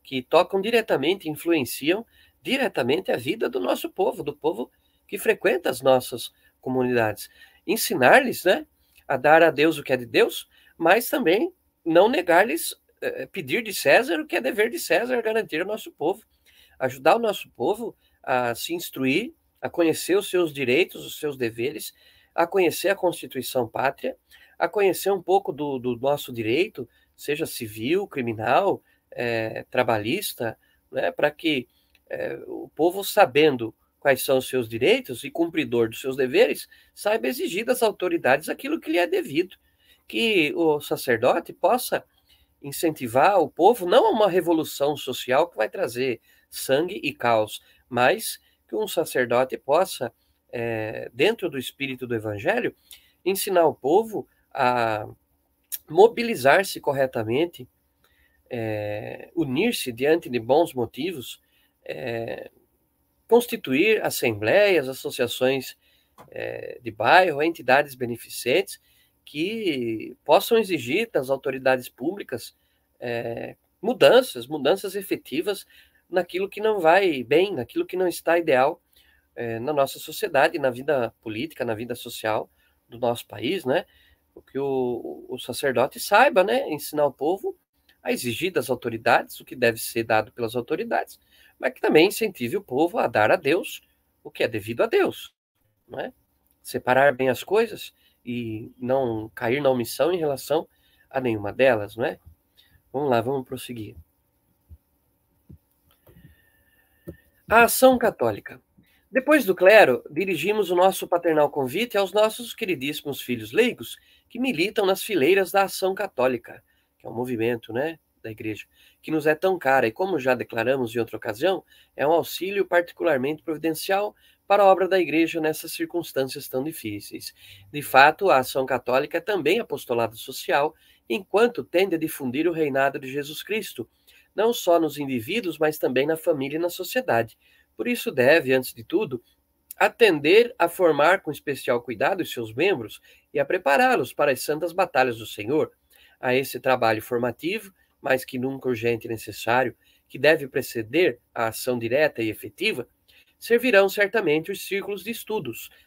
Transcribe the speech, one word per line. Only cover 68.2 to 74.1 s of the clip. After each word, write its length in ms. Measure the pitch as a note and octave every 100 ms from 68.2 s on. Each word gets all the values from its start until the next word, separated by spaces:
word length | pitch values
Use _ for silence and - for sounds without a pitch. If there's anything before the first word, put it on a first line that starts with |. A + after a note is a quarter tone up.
| - - A#2+ D#3+ G3 - _ _ _ _
que 920 | - D3 F3 A3+ G3 C3+ A#2 A2 - -
possam 340 | - F3 - A3+
exigir 500 | F#3+ D#3 A#2+ F3 -
das 180 | D3+ C3
autoridades 580 | C3+ C#3+ C3 C3 C3 B2
públicas, 680 | - C#3+ G3+ - B2 - - _ _ _ _
eh, 580 | B2 A#2 A#2 A#2+ B2 - _ _
mudanças, 680 | G#3 G#3 C#3+